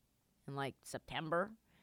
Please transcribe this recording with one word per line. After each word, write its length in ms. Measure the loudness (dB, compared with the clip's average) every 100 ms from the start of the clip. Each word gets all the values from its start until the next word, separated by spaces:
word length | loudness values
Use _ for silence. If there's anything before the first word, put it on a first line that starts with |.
| _ _ _ _ -6
in, 80 | -2
like, 200 | -2 -4
September. 720 | -8 -8 -4 -4 2 2 2 -4 _ -20